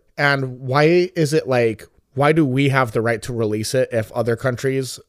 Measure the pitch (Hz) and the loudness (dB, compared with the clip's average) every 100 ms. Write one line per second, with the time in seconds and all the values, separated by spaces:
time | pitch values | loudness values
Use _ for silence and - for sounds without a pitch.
0 | _ - 143 139 131 123 131 139 156 175 | _ -2 0 0 -4 -8 -2 2 4 4
1 | 180 175 147 156 - 123 117 107 - _ | 2 0 0 0 2 2 2 -2 -10 _
2 | _ 127 147 160 143 131 139 135 120 120 | _ 0 2 4 2 2 2 2 0 0
3 | 113 113 - 120 107 107 107 131 127 117 | -2 -4 -6 -4 -2 -2 -2 -2 0 -2
4 | 104 120 117 117 131 123 135 135 127 - | -4 -4 -2 -2 -2 -2 -4 -4 -6 -12